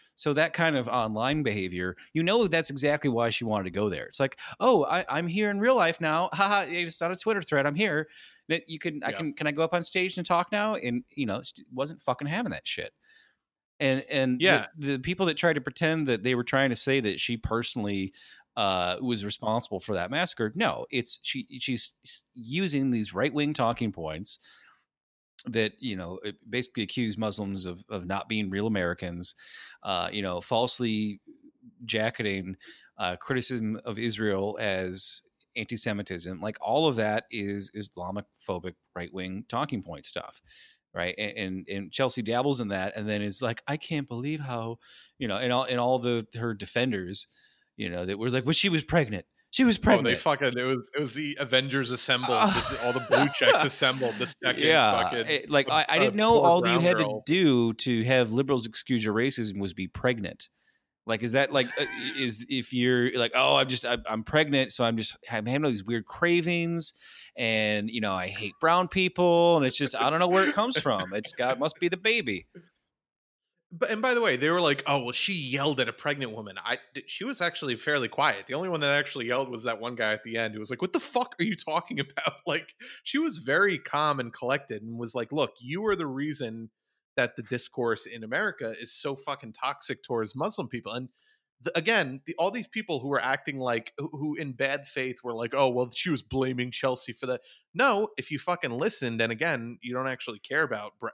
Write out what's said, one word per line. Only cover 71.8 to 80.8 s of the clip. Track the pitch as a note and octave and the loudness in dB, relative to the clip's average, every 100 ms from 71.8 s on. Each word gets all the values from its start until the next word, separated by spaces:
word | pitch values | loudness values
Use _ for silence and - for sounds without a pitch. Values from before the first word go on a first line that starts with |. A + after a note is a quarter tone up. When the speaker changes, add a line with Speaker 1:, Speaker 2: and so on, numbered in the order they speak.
Speaker 1:
be | F3 | -2
the | F3 | 0
baby." | A3 A#3 C3 F#2 - F3+ - _ _ _ _ _ _ _ _ _ _ | 0 0 0 -4 -8 -20 -20 _ _ _ _ _ _ _ _ _ _
Speaker 2:
But, | E3 A#3+ | -2 0
and | A3 | 2
by | B3+ | 2
the | A#3+ | 4
way, | A3 B2+ | 4 4
they | D3+ | 4
were | F3 | 4
like, | D#3+ C#3 - | 4 2 2
"Oh, | C#3+ | 0
well, | B2 | 0
she | B2 - | -2 -2
yelled | F3+ C3 C3+ C#3+ C3 | -2 -4 0 0 2
at | A2+ | 0
a | |
pregnant | - D3 C#3+ B2 | -2 -4 -4 -6
woman." | G#2+ G#2 G2 | -8 -12 -8
I, | A2 B2+ - | -4 -4 -6
th-, | C3+ - | -14 -10
she | - | -8
was | A#3 - | -6 -2
actually | E3+ - C#3+ A2+ | -2 -2 -4 -2
fairly | D#3 D3 A#2 | 0 0 0
quiet. | - D3 G2+ - | 2 2 0 -4
The | |
only | C#3 F#3 | -4 -2
one | D#3+ | 0
that | C#3+ | 2
actually | C#3+ C#3 C#3 A#2 | 2 0 -4 -2
yelled | B2+ C3 | 0 -2
was | A2+ | -4
that | A#2+ G#2+ | -4 -4
one | A#2 | -4
guy | A#2+ G#2+ | 0 0
at | G#2+ | 0
the | A#2 A2+ | -4 -4
end | A2 | -4
who | G#2+ | -4
was | G#2+ | -8
like, | B2+ | -6